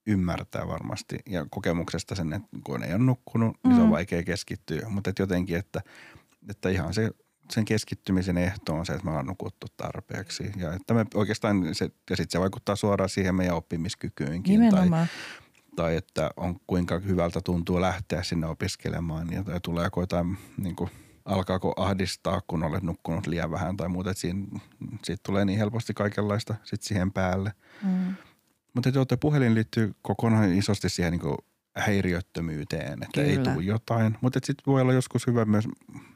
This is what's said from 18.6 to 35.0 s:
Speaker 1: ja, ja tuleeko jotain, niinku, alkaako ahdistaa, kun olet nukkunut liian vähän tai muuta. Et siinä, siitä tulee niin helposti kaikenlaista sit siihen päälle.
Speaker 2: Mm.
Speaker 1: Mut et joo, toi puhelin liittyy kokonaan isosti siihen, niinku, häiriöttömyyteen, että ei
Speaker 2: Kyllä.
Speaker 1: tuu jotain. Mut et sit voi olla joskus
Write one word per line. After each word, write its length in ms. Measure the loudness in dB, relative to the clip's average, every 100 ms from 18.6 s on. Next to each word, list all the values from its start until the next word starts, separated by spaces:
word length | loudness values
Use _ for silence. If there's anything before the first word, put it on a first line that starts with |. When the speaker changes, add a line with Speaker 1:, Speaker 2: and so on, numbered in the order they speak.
| -4 -4 -6 -4 -4 -4 -4
Speaker 1:
ja, 120 | -6 -4
ja 80 | -6
tuleeko 400 | -4 -2 -2 0
jotain, 380 | 0 0 0 -4 -10 -8
niinku, 320 | -6 -4 -6 -8 -20 -12
alkaako 480 | -2 -2 0 -2 -2 0
ahdistaa, 640 | 0 0 -2 -4 -2 -2 -2
kun 160 | -2
olet 180 | -2 -2
nukkunut 440 | -4 -4 -4 -4 -2
liian 240 | -2 -2
vähän 260 | -2 -4 -4
tai 120 | -4
muuta. 220 | -2 -4
Et 60 | -4
siinä, 280 | -4 -4 -6 -10 -14 -14 -14 -10
siitä 160 | -8 -6 -2
tulee 180 | 0
niin 140 | 2 2
helposti 360 | 0 -2 -4
kaikenlaista 600 | -2 -2 0 0 0 -2 -8
sit 180 | -8 -8
siihen 300 | -4 0 0
päälle. 400 | 0 0 0 -2 -6 _ -6
Speaker 2:
Mm. 320 | -2 0 0 -6 -12 _ _ _ _
Speaker 1:
Mut 120 | -2 2
et 80 |
joo, 100 | 2
toi 140 | 2 2
puhelin 360 | 2 4 4
liittyy 400 | 4 2 0 0 -2
kokonaan 500 | -6 0 4 4 4
isosti 360 | 4 2 0 0
siihen, 240 | 0 0
niinku, 240 | 0 -2 -4 -6 _ _ -4 0 2
häiriöttömyyteen, 1000 | 2 0 -4 -6 -4 -4 -6 -6 -6 -8
että 200 | -4 0
ei 140 | 2 2
Speaker 2:
Kyllä. 160 | 2
Speaker 1:
tuu 80 | 0
jotain. 560 | 0 -2 0 2 2 2
Mut 160 | 0 0
et 80 |
sit 140 | -2 -4 2
voi 140 | 4
olla 120 | 4
joskus 340 | 4